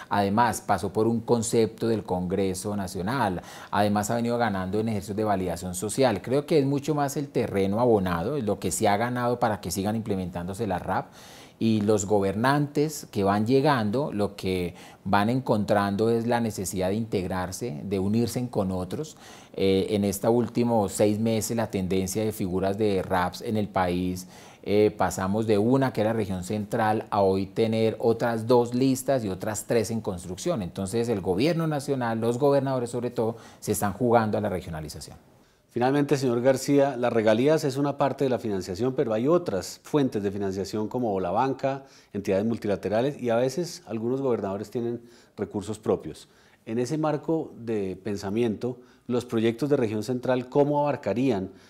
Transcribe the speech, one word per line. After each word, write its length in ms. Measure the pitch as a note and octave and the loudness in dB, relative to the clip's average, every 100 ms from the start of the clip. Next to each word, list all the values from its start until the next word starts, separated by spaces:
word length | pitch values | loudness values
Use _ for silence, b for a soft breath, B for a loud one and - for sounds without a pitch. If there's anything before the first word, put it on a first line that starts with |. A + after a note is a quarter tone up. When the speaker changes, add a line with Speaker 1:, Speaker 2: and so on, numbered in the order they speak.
| B | B
Speaker 1:
además, 520 | G#2 G2+ G#2 A#2+ G2+ | 0 2 4 2 0
pasó 300 | - G2 G2 | 0 0 0
por 140 | A2 A2 | 0 0
un 140 | A#2 | 0
concepto 680 | A2+ A#2+ A2 A#2+ A2 - A2+ | 0 0 2 2 2 0 -2
del 160 | A2 | -2
Congreso 720 | - F2+ F2+ F#2+ F#2+ F2+ G#2 G2+ | -2 -4 0 0 0 -2 -4 -6
Nacional, 680 | F#2 F#2+ F#2 C3+ G#2+ F2 B B B | -6 -6 -4 -2 -2 -2 B B B
además 400 | G2+ G#2 G#2 G#2 | 0 2 2 2
ha 60 | A#2 | 0
venido 240 | A#2 A#2+ | 0 0
ganando 400 | A#2 F#2+ F#2 G#2 | 0 0 -2 -2
en 100 | A2+ | 0
ejercicios 280 | G#2 F#2 G2+ | -2 -4 -2
de 60 | |
validación 520 | G#2+ G2 F2+ E2 F2+ F2+ | 0 0 0 -4 -6 -6
social. 480 | G#2 A2+ B2+ G2 | -4 2 2 2
Creo 240 | - C3+ D3 | 0 -2 2
que 100 | D#3+ | 2
es 80 | C3+ | 2
mucho 300 | C#3+ C#3 D3 | 0 -2 -2
más 200 | C#3+ A#2 | -2 -4
el 140 | C#3 | -4
terreno 500 | C3+ G2+ G2 G2 G#2 | -2 0 0 0 2
abonado, 580 | B2 G#2+ F#2 E2+ F#2+ D3 | 4 4 2 0 -2 -2
es 60 | |
lo 140 | G#2 G2 | -2 -2
que 140 | F#2+ | -2
se 160 | - G#2+ | 0 2
ha 100 | G#2 | 2
ganado 420 | A#2+ B2 B2 B2 | 0 0 -2 0
para 220 | G3+ G#3 | 0 0
que 80 | F2+ | -4
sigan 260 | F2+ F#2+ A2+ | -2 -2 -2
implementándose 680 | G#2+ F#2+ F2 F2 F2 F#2+ G#2+ | -2 -4 -4 -6 -8 -4 -4
la 140 | F2+ | -4
rap, 320 | F2 G2 - B B B B - | -2 -4 -4 B B B B -2
y 220 | A2+ A2 | 2 2
los 240 | G#2 G#2+ F#2+ | 4 2 4
gobernantes 1000 | G#2 G2 G2 B2+ D3 C#3+ D3 D3+ D#3 - | 2 2 2 2 2 0 0 -2 -4 -6
que 140 | G#2+ F#2+ | 0 2
van 200 | G#2 A2 | 2 4
llegando, 680 | C3+ D3+ C3 G#2+ A#2+ D3+ | 4 4 2 0 -2 -2
lo 240 | G#2 G2+ - | -2 -4 -2
que 380 | F#2+ F#2 E2+ B B B | -2 -2 -2 B B B
van 260 | G2 G2+ G#2 | 0 2 2
encontrando 800 | C3 C3 A2 G2 G#2 G2+ G2 A2 | 0 0 0 2 2 2 2 2
es 160 | A#2 A#2 | 2 0
la 140 | A#2 | 0
necesidad 480 | A#2 G#2+ F#2 F#2 F2+ | 0 -4 -4 -2 0
de 80 | G#2+ | 0
integrarse, 840 | A2+ G#2+ F2+ F#2 F2+ G2 A#2+ C#2+ | -2 -4 -2 -4 -6 -6 -8 -8
de 160 | G2 G2 | -4 -2
unirse 480 | F#2+ A2+ A#2 B2+ B2 | 0 2 0 -2 -4
con 220 | A2+ F#2+ | -2 -2
otros. 460 | F#2 F2+ A2 D#3 - B B B | -2 -4 -8 -10 -14 B B B
Eh, 340 | - G2 F#2+ - | 0 4 4 2
en 160 | G#2 G2+ | 2 0
estos 260 | F#2 A#2+ | 2 2
últimos 640 | A#2+ A2+ - A#2+ A2+ G2 | 2 2 0 2 2 2
seis 260 | - G#2+ G#2+ | 2 2 2
meses, 380 | A2+ A2+ - A#2 | 0 0 0 -2
la 120 | A2 | -2
tendencia 540 | G2+ F#2 F#2+ F#2 G#2 | -2 0 0 0 -2
de 80 | A2 | -4
figuras 460 | - G2 F#2 F#2+ G2 | -2 -4 0 -2 0
de 240 | G#2+ F#2+ | 0 0
raps 400 | F2 F#2 F2+ - | 0 0 -2 -4
en 160 | A#2+ G#2+ | -4 -2
el 100 | G2+ | -2
país, 600 | F#2+ F#2 F2+ F#2 F2+ - B B B | 0 0 0 -2 -4 -10 B B B
eh, 300 | - G#2 G#2+ - | 0 4 4 2
pasamos 500 | F#2 F2+ F#2+ G#2 A2+ | -2 0 -2 0 2
de 100 | G#2 | 2
una, 340 | A2+ C3+ C3 | 4 2 2
que 80 | - | 0
era 140 | G#2+ | 0
región 320 | A2+ G2+ F#2 F2+ | 0 -2 -4 -4
central, 600 | G#2+ G#2 A#2 A2 A2 - | -6 -4 0 0 0 -2
a 120 | G#2 | 2
hoy 260 | G2 F#2+ F#2+ | 2 2 0
tener 500 | - A2+ A2 A2 - | -2 0 2 2 2
otras 480 | A#2+ A2+ A#2+ A#2 A2 | 0 2 0 -2 4
dos 260 | B2 A#2 | 4 4
listas 520 | B2 C3+ C3 - C3+ G#2 | 2 2 2 0 0 0
y 40 | |
otras 360 | F#2 G#2 G#2 - | -4 -4 -6 0
tres 260 | A#2 G#2+ | 0 0
en 80 | A2+ | -2
construcción. 600 | G#2 F2+ F2 F2+ F3 D#3+ | -4 -6 -8 -6 -4 -4
Entonces, 480 | F2 - F#2+ A2+ A#2 | -4 -6 -2 -2 0
el 100 | G#2+ | 0
gobierno 480 | F2+ F2+ D3 E3 D#3+ | 0 2 2 2 -2
nacional, 540 | D3 C#3 C3+ A#2 A2+ | -2 -2 -2 -2 0
los 160 | A2+ B2 | 0 2
gobernadores 520 | C#3+ C#3 C3+ C3 A#2+ | 4 4 2 -2 -2
sobre 200 | B2 B2 | -4 -4
todo, 260 | B2 A2+ A2+ B B | -2 -2 -4 B B
se 140 | - | -4
están 180 | G2+ G#2 | -2 -2
jugando 460 | F#2+ B2 A#2 G#2+ G#2+ | 0 4 4 4 0
a 40 | |
la 60 | G#2 | -2
regionalización. 720 | F#2 F2 D#2+ D#2 D#2+ - - - b b b _ | -4 -6 -8 -10 -12 -16 -18 -20 b b b _
Speaker 2:
Finalmente, 460 | - B2 C#3+ C#3+ C#3+ | 0 2 2 2 2
señor 240 | C3 A#2+ | 2 2
García, 560 | B2+ B2+ - C#3+ C#3 B2 | 4 2 4 4 4 2
las 160 | A#2+ | 0
regalías 500 | A#2 G#2+ A2 C#3 D#3+ | 4 4 6 4 4
es 140 | D3 C3 | 2 0
una 180 | C#3+ - | -2 2
parte 280 | C#3 B2+ | 0 2
de 80 | C#3 | 0
la 80 | A2+ | 0
financiación, 560 | A2 G2 F2+ F#2 B2 C3 | -2 -4 -4 -2 -2 0
pero 180 | A#2+ | 0
hay 140 | A2 C3 | 0 2
otras 520 | F3 F3 F#2+ - - | 2 2 -4 -6 -12
fuentes 400 | - D3+ C3 G#2+ | -2 0 2 0
de 80 | G2+ | -2
financiación 560 | G2+ G2 F#2+ F#2 G#2+ G#2+ | -2 -4 -4 -4 -4 -4
como 320 | B2 A#2 F#2+ | -2 -2 0
la 100 | F2 | 0
banca, 540 | G2+ C3+ C3+ C3+ C#3 B B B | 0 0 0 -4 -4 B B B
entidades 320 | G#2 G2 F#2+ | -6 0 0
multilaterales 800 | A2 G#2+ G#2 F#2 F#2 G#2+ C3+ C#3+ | 0 -2 -2 -2 0 0 0 -2
y 80 | A#2+ | 0
a 60 | A2+ | 2
veces 480 | C3 D#3 E3+ - - | 2 -2 -6 -8 -10
algunos 340 | A2 A#2 C3+ | -6 -4 -2
gobernadores 520 | C3+ A2+ G2 G2 G2+ | 0 0 -2 -4 -6
tienen 280 | B2 A#2 A#2 B B B - | -6 -4 -6 B B B -8
recursos 400 | G2 G#2 F#2+ G#2+ | -6 -4 -6 -4
propios. 500 | - F#2+ D#2 D2 - b b b - | 0 0 -2 -14 -20 b b b -6
En 140 | A2+ | -4
ese 180 | B2 D#3 | -2 0
marco 560 | D#3 D3 D3+ D#3+ C3 G2+ | 0 0 -2 -2 -4 -10
de 400 | A#2 A2 F#2+ F2+ | -4 -2 -2 -6
pensamiento, 760 | A2 G2 G2 G#2+ A#2+ G2 B2 B2+ B B - | -6 -6 -4 0 0 0 -4 -6 B B -4
los 200 | A#2+ A#2 | -2 0
proyectos 440 | A2+ A2+ A2+ C#3+ | 0 2 0 0
de 80 | C#3+ | 2
región 240 | A2 G#2+ | 2 -2
central, 480 | G#2+ B2 B2 B2+ A#2+ | -4 -2 0 -2 0
¿cómo 300 | C#3+ C#3+ D3 | 2 2 2
abarcarían 720 | D3 B2+ G#2 G#2 C3+ G2+ F#2+ B B | 0 -2 -2 0 0 0 -4 B B